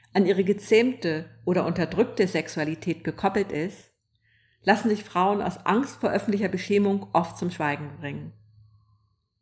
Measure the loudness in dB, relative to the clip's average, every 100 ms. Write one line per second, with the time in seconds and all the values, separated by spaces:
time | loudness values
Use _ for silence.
0 | _ 2 4 4 2 0 4 4 4 0
1 | -2 -4 -6 -8 0 0 0 0 0 0
2 | 0 2 0 0 -4 -4 -4 -4 -4 -4
3 | -6 -2 0 0 -2 -4 -6 -8 -20 _
4 | _ _ _ _ _ _ 2 2 2 -2
5 | -2 2 2 2 -2 -4 0 0 0 -2
6 | -2 0 0 -2 -2 -4 0 2 2 0
7 | 0 0 0 -4 -6 -2 -4 -4 -8 -10
8 | -10 -10 -12 -16 _ _ _ _ _ _
9 | _ _ _ _